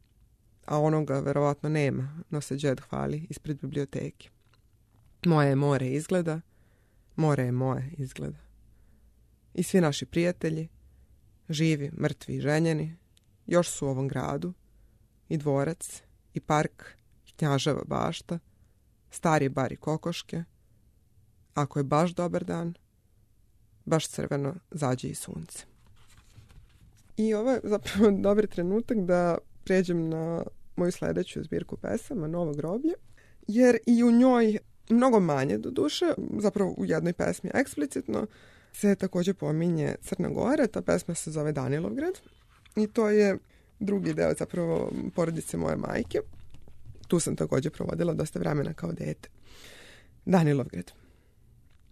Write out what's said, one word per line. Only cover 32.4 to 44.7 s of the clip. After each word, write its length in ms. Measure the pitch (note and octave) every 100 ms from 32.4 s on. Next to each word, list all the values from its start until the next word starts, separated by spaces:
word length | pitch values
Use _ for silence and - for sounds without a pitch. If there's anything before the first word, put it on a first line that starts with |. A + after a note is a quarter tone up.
| E3
groblje, 400 | D3 D3+ G#3+ D#4 F4 - - - - -
jer 300 | G#3+ B3 A#3 -
i 180 | A#3
u 80 | A#3+
njoj, 460 | A#3 B3+ A#3+ A3 G#3+ - - -
mnogo 300 | A#3 C4 A3+
manje 380 | E3+ C#3 C#3 G#3
do 140 | A3
duše, 340 | B3+ D4 - F4 - - G#3+
zapravo 340 | G#3 G3+ F#3 -
u 80 | F#3
jednoj 280 | D#3+ E3
pesmi 380 | - F3+ F3+ F#3
eksplicitno, 760 | - C#4 - C#4+ - - A3 G#3+ - - - _
se 220 | - G3+ G3
takođe 380 | F#3+ F3+ F3
pominje 640 | F#3+ D3 D#3 E3+ E3 C#3+ -
Crna 280 | - F#3 E3+
Gora. 380 | - A3 D4+ B3
Ta 140 | -
pesma 340 | F3+ E3+ - E3
se 160 | -
zove 200 | D#3 D3+
Danilovgrad 680 | D3 B2+ D3 F#3+ A#3 E4+ F#4+ - _ _ _ - -
i 120 | G#3+
to 220 | A#3 G#3+
je 280 | G#3 G3+ F#3 - - _ -
drugi 340 | G3 G3+ E3+
deo, 200 | D#3 E3 D#3
zapravo, 520 | D#3+ F3+ E3